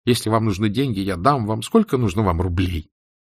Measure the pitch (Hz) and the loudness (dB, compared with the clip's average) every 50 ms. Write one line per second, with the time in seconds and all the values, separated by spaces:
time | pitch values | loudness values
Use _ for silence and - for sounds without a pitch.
0 | - 120 123 117 - 110 110 113 110 110 98 90 107 107 98 120 139 135 107 95 | 0 0 0 0 2 0 0 0 2 0 -2 0 -2 -2 0 -2 -2 -2 -2 -4
1 | 98 98 95 85 90 135 147 139 107 101 110 113 117 - - 226 208 - 143 131 | -4 -4 -4 0 2 2 2 2 0 -2 -4 -6 -4 2 2 2 2 2 0 0
2 | 120 101 82 104 110 95 85 82 87 90 87 87 92 90 87 80 76 _ _ _ | 0 0 0 0 0 0 0 0 -2 -2 0 0 -2 -2 -2 -6 -8 _ _ _
3 | _ _ _ _ _ | _ _ _ _ _